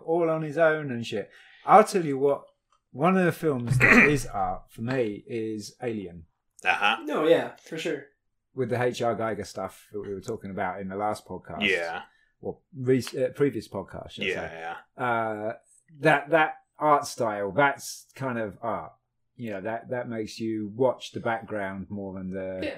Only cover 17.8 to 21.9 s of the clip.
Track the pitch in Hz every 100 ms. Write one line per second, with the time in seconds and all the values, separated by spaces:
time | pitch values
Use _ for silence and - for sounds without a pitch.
17.8 | - - - - 135 120 107 90 117 95
18.8 | 80 - _ _ _ - 117 98 101 113
19.8 | - 123 123 113 107 - 110 110 104 110
20.8 | 131 120 - - 104 113 92 104 98 98
21.8 | 87